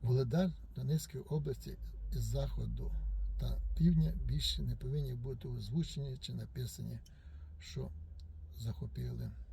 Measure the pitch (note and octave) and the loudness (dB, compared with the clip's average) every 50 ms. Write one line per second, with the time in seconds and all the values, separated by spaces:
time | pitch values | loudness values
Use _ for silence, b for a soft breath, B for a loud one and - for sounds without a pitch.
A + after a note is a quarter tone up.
0 | - A#2 B2 B2+ C3+ B2 A#2 E3 F#3 F#3 D#3+ - - - - - B2 C3 D3+ D#3 | 4 4 4 4 4 4 4 4 4 4 2 0 -8 -10 -8 -4 0 2 2 2
1 | - - - C3 - - D#3 D#3 D3 D3 C3 - - - - - - - - - | 2 0 -6 -8 -4 0 0 0 2 0 -2 -2 -4 -8 -6 -6 -6 -6 -6 -6
2 | - - - B2+ A2+ G#2+ - C3 C#3+ C#3+ - A#2+ A#2 A2 A2 A#2 A#2+ - - - | -4 -2 0 2 2 2 2 2 2 2 0 0 0 0 0 0 0 0 0 0
3 | - - - - - - - - B2+ A#2+ - - - - - - D#3+ F3 F3 D#3+ | 0 0 0 2 0 0 0 0 2 2 2 2 2 0 4 8 8 8 10 8
4 | D#3+ D#3 E3 - C3 B2 B2 D3+ - - - - C#3 B2 A#2+ A#2 - B2+ C3+ D3+ | 6 6 4 2 2 2 2 2 2 2 2 2 2 0 0 0 0 0 0 0
5 | C#3+ C3 B2+ B2 A#2+ C3 C3+ A#2+ - C3+ B2 A#2 G#2+ G2+ A#2 D#3+ E3 - - D3+ | 0 0 -2 -4 -4 -4 -4 -4 -4 -4 -4 -4 -4 0 0 0 0 0 -2 -4
6 | C#3+ C#3 C3 B2+ - - B2+ A#2 A2+ - - B2+ B2+ A#2 - - A2+ A2 A#2 A#2 | -2 -2 -4 -6 -6 -4 -4 -4 -4 -4 -4 -4 -4 -4 -4 -6 -6 -6 -6 -6
7 | - B B B B B B B B B B B - - - C#3+ B2+ - - - | -8 B B B B B B B B B B B -12 -8 -6 -6 -4 -4 -6 -8
8 | - - - - - - - - - - - - - A2+ - - - - - B1 | -10 -10 -10 -10 -10 -12 -10 -10 -10 -10 -10 -6 -4 -4 -4 -2 -4 -6 -4 -4
9 | B1 A#1+ A#1+ A#1+ A#1+ A1 A1 A1+ - - | -4 -4 -2 -2 -4 -4 -4 -8 -10 -10